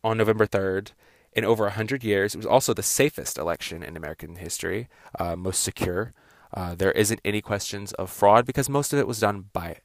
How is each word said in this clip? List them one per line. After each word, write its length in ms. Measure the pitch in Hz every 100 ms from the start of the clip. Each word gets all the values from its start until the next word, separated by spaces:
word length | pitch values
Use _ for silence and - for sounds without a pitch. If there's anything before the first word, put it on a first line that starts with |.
on 140 | - 113
November 300 | 107 107 107
third 460 | 101 95 95 104 _ _ _ _
in 100 | -
over 220 | 110 113 104
a 60 |
hundred 300 | 101 110 135
years. 320 | 113 101 101
It 40 | -
was 80 | 110
also 260 | 131 -
the 100 | 107
safest 540 | 101 - 143 - 71 -
election 460 | 82 82 - 82
in 140 | - 82
American 380 | 78 78 80 85
history, 520 | 85 - 87 95 123 _ - -
uh, 180 | 87 85
most 260 | 92 92
secure. 520 | - - - 90 113 - _ _ _
Uh, 200 | - 90
there 180 | 87 95
isn't 280 | - 104 110
any 180 | - 104
questions 500 | - 104 - 101 101
of 140 | - 95
fraud 380 | - 101 110 123
because 240 | 135 135
most 240 | 139 143
of 40 | 143
it 80 | -
was 140 | 113
done 260 | 107 101 98
by 280 | - 85 82